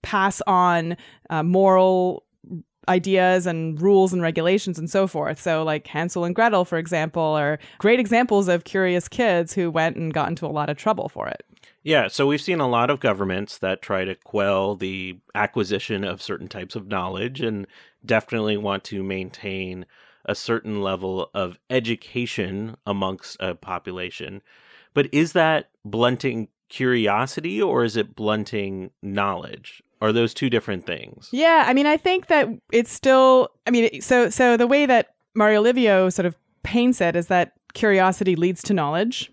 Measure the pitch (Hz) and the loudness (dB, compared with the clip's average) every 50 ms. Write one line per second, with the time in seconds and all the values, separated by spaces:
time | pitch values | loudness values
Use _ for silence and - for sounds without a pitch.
0 | - - - 202 190 202 190 - - - 190 180 180 180 175 170 165 165 170 - | -10 -4 -2 0 0 0 0 -2 0 2 4 4 4 4 2 0 -2 -4 -8 -10
1 | - - - _ _ - 165 160 151 170 180 190 196 190 185 185 185 185 185 185 | -12 -20 -20 _ _ -6 -4 -2 0 2 4 4 6 6 6 6 6 6 4 2
2 | 180 185 - - _ _ _ _ - - 180 165 - _ _ _ - - 180 185 | 2 0 -2 -6 _ _ _ _ -18 -16 -16 -16 -16 _ _ _ -2 0 0 0
3 | 175 196 190 185 180 185 185 185 175 180 165 160 160 160 156 147 170 196 202 190 | 2 2 2 4 4 4 4 2 2 0 -4 -4 -4 -6 -4 0 4 6 6 6
4 | 190 185 185 180 170 160 156 165 160 175 185 208 - 196 175 165 156 165 - 196 | 6 4 2 0 0 0 0 0 2 2 2 2 0 -4 -8 -6 -6 -2 0 0
5 | 196 185 - 156 147 151 156 - - 180 160 156 160 160 151 131 - - - 151 | 0 0 -2 -4 -4 -4 -4 -4 -2 -2 -2 0 0 -2 -4 -4 -6 -8 -6 -4
6 | 165 180 - 180 175 175 180 - 226 233 214 185 180 - 180 160 165 165 180 160 | -4 -4 -4 -4 -4 -2 0 2 2 4 4 2 0 0 -2 -4 -4 -2 -2 -2
7 | 156 160 - 175 160 156 156 151 147 147 151 151 - - - - - 208 240 254 | -2 -2 -2 -2 -2 0 0 0 0 -2 -2 -4 -8 -16 -8 0 2 4 4 4
8 | 240 196 240 233 247 240 214 202 202 180 175 170 - - - 190 185 180 180 180 | 2 2 2 2 2 4 2 2 2 2 0 0 -2 -2 -2 0 0 2 0 0
9 | - - - - 247 220 180 170 170 160 - 196 175 170 156 165 160 165 - - | -2 -4 -2 0 0 2 2 2 0 -2 -2 -4 -2 -2 0 0 -2 -2 -2 -4
10 | 165 160 147 156 147 - 170 - 175 147 151 151 147 147 143 - - 220 214 - | -6 -4 -4 -2 -4 -4 -4 -6 -6 -6 -4 -4 -4 -4 -4 -4 -2 -2 -2 -2
11 | - - - - - - - - - _ _ _ _ _ _ _ - 147 156 143 | -4 -8 -8 -8 -8 -8 -8 -12 -14 _ _ _ _ _ _ _ -2 2 2 2
12 | 110 95 - - 139 143 147 147 - - 180 165 143 127 120 117 117 127 147 139 | 2 0 0 0 2 2 2 0 -2 -2 -2 0 0 0 2 2 2 0 0 0
13 | - 120 101 95 101 95 92 95 104 101 - - - 95 95 - - - 104 95 | 0 0 0 0 -2 -2 -2 -4 -6 -8 -10 -6 -4 -4 -4 -4 -4 -4 -4 -4
14 | 92 95 92 _ _ - - 107 98 101 98 95 98 101 101 90 95 95 95 95 | -4 -4 -8 _ _ -6 -2 0 0 2 2 0 0 -2 -4 -4 -6 -6 -6 -8
15 | 92 92 92 95 _ _ - 104 104 - - 123 101 92 101 95 - - 110 95 | -10 -12 -12 -16 _ _ -4 -4 -4 -2 -2 -2 -2 -2 -2 -4 -4 -4 -6 -4
16 | 101 95 90 95 - - 101 - - 92 - 101 92 95 - 117 95 101 104 92 | -4 -6 -8 -8 -8 -10 -10 -10 -10 -12 -14 -14 -14 -12 -12 -14 -10 -6 -6 -4
17 | 90 92 95 95 107 123 135 135 - 113 107 101 98 - _ - - _ _ _ | -4 -6 -6 -6 -8 -8 -6 -6 -6 -4 -4 -6 -10 -12 _ -20 -20 _ _ _
18 | - 107 113 110 - - - 113 107 107 107 101 104 101 98 98 - - 107 98 | -4 0 0 0 0 -2 -6 -4 -2 -2 -2 -2 -2 -4 -4 -6 -6 -8 -8 -8
19 | 95 98 95 95 92 90 - - - 101 95 95 95 92 92 92 90 _ _ _ | -6 -6 -6 -8 -8 -12 -14 -14 -12 -10 -8 -8 -10 -10 -12 -14 -16 _ _ _
20 | _ _ _ _ - - 104 - - - 117 117 - 110 107 101 101 95 95 90 | _ _ _ _ -6 -6 -6 -6 -2 -4 -4 -4 -4 -6 -6 -4 -4 -4 -4 -4
21 | 95 95 92 92 87 - - 101 95 90 87 _ _ - 127 131 113 113 117 - | -4 -6 -6 -6 -6 -6 -4 -6 -6 -6 -8 _ _ -2 -2 -2 0 -2 -6 -6
22 | - - - 127 120 110 - - 98 90 95 101 110 113 110 - - 104 101 98 | -8 -10 -6 -6 -6 -6 -6 -6 -6 -6 -6 -8 -8 -10 -12 -12 -8 -6 -4 -4
23 | 95 95 95 92 - - - - 95 95 87 - - 98 92 87 - - 90 92 | -4 -4 -6 -8 -12 -18 -12 -8 -8 -8 -8 -10 -10 -10 -10 -10 -10 -10 -10 -10
24 | 90 90 - - 87 - 95 101 _ _ _ _ _ _ - - _ _ - 147 | -10 -10 -10 -12 -14 -14 -14 -16 _ _ _ _ _ _ -20 -20 _ _ -2 -2
25 | 139 135 - 147 165 160 - 180 160 160 156 151 - _ _ _ - 107 101 113 | 0 2 2 0 0 2 2 2 2 4 2 0 -2 _ _ _ -14 -6 0 2
26 | 120 123 127 120 - 135 117 113 107 - _ _ _ - - - 127 127 123 120 | 2 2 2 0 -4 -4 -4 -4 -8 -10 _ _ _ -14 -6 -2 0 0 2 2
27 | 110 101 101 107 127 135 - - 151 175 190 214 208 170 135 123 117 113 104 117 | 2 2 2 0 -2 -4 -6 -8 -8 -6 -4 -2 0 0 2 0 0 0 0 -2
28 | 101 - - - 110 104 107 107 101 - - 104 101 98 95 95 92 95 _ _ | -4 -4 -6 -6 -2 -2 -2 -2 -4 -6 -6 -6 -6 -6 -8 -10 -10 -12 _ _
29 | - 101 98 101 101 101 92 85 - - - - - - - - _ _ _ - | -10 -6 -4 -2 -2 -2 -2 -6 -8 -12 -16 -16 -18 -20 -20 -20 _ _ _ -4
30 | 107 110 110 117 117 110 - - 143 131 120 113 - - 101 90 - - 85 78 | -2 0 2 2 0 0 -2 -2 -2 0 0 0 -2 -2 -8 -8 -6 -8 -10 -10
31 | - - - - - - - 262 311 330 330 311 269 226 254 269 285 294 302 311 | -12 -18 -20 -20 -14 -8 -2 2 4 4 6 6 4 4 2 2 2 2 2 2
32 | - 370 370 370 370 - 339 294 254 214 226 - _ - - 226 233 - - - | 2 0 0 0 0 2 2 2 2 0 -4 -12 _ -2 0 0 0 0 -2 0
33 | - 269 262 262 262 262 262 254 247 - _ _ - 220 247 240 226 220 - 139 | 4 4 6 6 8 8 6 6 4 2 _ _ -4 0 2 2 2 2 0 -2
34 | - - 254 247 240 247 233 - 254 247 233 233 240 233 277 285 294 262 247 233 | 0 2 4 4 4 2 2 2 4 4 4 4 4 4 4 4 4 4 4 4
35 | 220 _ _ _ _ _ - 220 208 214 214 214 214 233 247 262 240 214 196 185 | 2 _ _ _ _ _ 0 2 4 4 4 4 4 4 2 4 4 4 4 4
36 | 185 185 - - 180 180 165 _ _ _ _ _ - - - 240 240 254 247 - | 4 2 0 0 -2 -2 -4 _ _ _ _ _ -8 -2 0 2 2 2 2 2
37 | 180 170 165 175 170 - 185 180 170 170 _ _ _ _ - - - 214 196 190 | 0 0 0 -2 0 2 2 2 0 0 _ _ _ _ -6 0 2 4 4 4
38 | 185 185 185 - 202 185 180 160 175 180 180 - - - 208 180 151 143 156 170 | 4 2 2 0 0 0 2 2 2 0 0 -2 -2 -2 0 0 0 -2 -2 -2
39 | 214 233 254 - - - | -2 -4 -4 -8 -10 -12